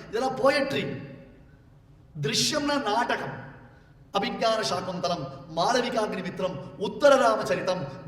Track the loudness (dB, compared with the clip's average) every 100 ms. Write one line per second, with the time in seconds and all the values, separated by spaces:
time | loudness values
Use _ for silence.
0 | -6 -2 -2 2 4 4 2 0 -4 -6
1 | -10 -16 -20 -20 -20 -20 -20 -20 -20 -20
2 | -18 -6 -2 0 2 0 0 0 2 0
3 | 0 -2 -4 -8 -12 -18 -20 -20 -20 -20
4 | -6 -2 -2 0 2 2 0 -2 -4 -4
5 | -2 -2 -4 -10 -8 0 2 2 2 0
6 | -2 -2 -6 -4 -4 -4 -10 -6 -6 4
7 | 6 8 6 2 0 0 0 -2 -4 -8